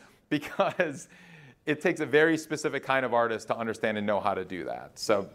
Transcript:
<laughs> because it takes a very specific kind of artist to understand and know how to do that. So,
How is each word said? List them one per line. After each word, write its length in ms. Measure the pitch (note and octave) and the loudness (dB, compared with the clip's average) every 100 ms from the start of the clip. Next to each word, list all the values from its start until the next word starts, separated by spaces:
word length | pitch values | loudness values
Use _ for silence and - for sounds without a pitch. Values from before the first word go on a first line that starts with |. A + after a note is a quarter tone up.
| - | -20
<laughs> 160 | _ - | _ -4
because 800 | D3+ - - F#3 - E3 C3+ - - - - C#3 - - | -4 -2 0 0 2 -2 -2 -14 -20 -20 -20 -20 -12 -4
it 140 | D3 | 0
takes 200 | F#3 E3 | 0 0
a 60 | C#3+ | 4
very 300 | D3 D#3+ D#3 | 6 6 2
specific 460 | - D3 D3+ C3+ | -2 -4 -2 -4
kind 220 | C3+ C3+ B2+ | 0 0 2
of 80 | |
artist 320 | A#2 A#2 A2 - | 2 2 -2 -4
to 80 | A#2 | -4
understand 400 | A2+ G#2+ A2+ G#2+ | -2 -2 -2 0
and 80 | G#2 | 0
know 120 | G2 | 0
how 160 | G2+ | 0
to 100 | F#2+ | -2
do 200 | F2+ F#2 | -4 -8
that. 340 | B1+ A#1+ C2+ - | -6 -8 -10 -10
So, 300 | - G2+ F#2+ | 0 0 0